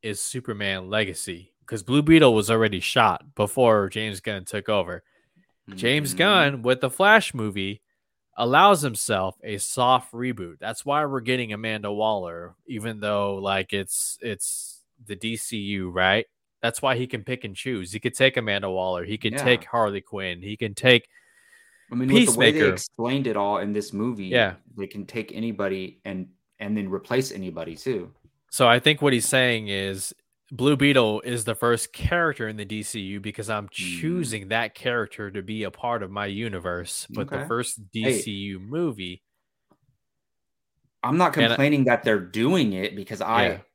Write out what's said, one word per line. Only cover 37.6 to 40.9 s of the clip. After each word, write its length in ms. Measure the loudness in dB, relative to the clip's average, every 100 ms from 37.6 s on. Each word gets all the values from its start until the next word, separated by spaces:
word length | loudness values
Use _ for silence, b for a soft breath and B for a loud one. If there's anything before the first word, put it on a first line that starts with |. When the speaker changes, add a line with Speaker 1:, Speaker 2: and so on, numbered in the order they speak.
| -4 -10
Speaker 2:
Hey. 60 | -10
Speaker 1:
D 280 | -4 -2 -2
C 100 | -4
U 280 | -8 -8 -10
movie. 600 | -8 -4 -4 -6 -10 -12 _ _ _ _ _ _ _ _ _ _ _ _ _ _ _ _ _